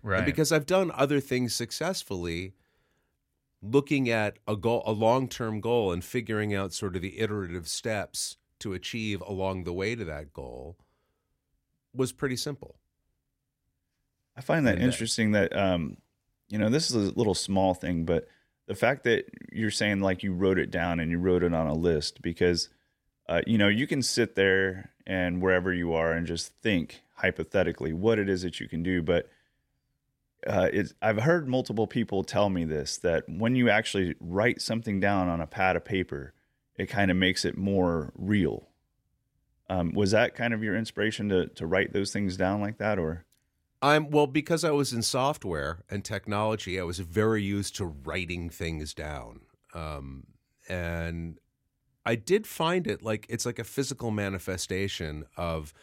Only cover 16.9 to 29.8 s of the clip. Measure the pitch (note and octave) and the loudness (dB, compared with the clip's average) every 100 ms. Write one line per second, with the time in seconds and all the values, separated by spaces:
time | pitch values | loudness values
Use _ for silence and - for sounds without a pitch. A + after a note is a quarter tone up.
16.9 | A#2 G2 - A2 F2+ - F#2+ F#2+ F2+ - | 0 0 2 2 2 0 2 2 2 -2
17.9 | E2+ E2 E2 - _ _ _ - G2+ A#2 | -2 2 0 -2 _ _ _ -10 0 0
18.9 | C#3 A#2+ A2 - - - - G#2+ - G#2 | 2 2 2 0 -12 -12 -4 -2 0 0
19.9 | G2 G2 F#2 G2+ F2+ F#2+ F#2 - E2+ F2 | 2 2 0 -2 2 2 2 2 0 0
20.9 | E2 D#2+ F2 F#2 F2+ F2 E2 D#2+ D#2+ F2 | 0 0 0 2 4 4 2 0 2 2
21.9 | D#2 - - F2 E2+ F2+ F2 - _ _ | 2 0 -6 -6 2 2 2 -2 _ _
22.9 | _ _ _ - E2+ - A2 G2+ G#2 D3 | _ _ _ -2 0 2 4 4 4 0
23.9 | D3 A#2+ - A2 - G2 F#2+ F#2+ F#2 - | -2 0 2 2 4 6 6 2 -2 -12
24.9 | _ - F#2+ F2+ F2+ F#2 F#2 F#2 F2+ E2+ | _ -4 0 0 2 4 4 2 0 0
25.9 | D#2+ E2 E2 E2 E2 - _ A2+ F#2 - | 2 2 0 -2 -4 -8 _ 0 0 0
26.9 | - _ - F#2+ - E2 G2 F2 E2 C#2 | -10 _ -4 -2 -2 -2 0 0 0 -4
27.9 | E2 G#2+ A2 G2 F#2+ F2+ - - D#2+ F2 | 0 2 2 2 0 -2 -8 -8 -4 0
28.9 | F2+ D#2+ F2 - _ _ _ _ _ | 0 2 2 0 _ _ _ _ _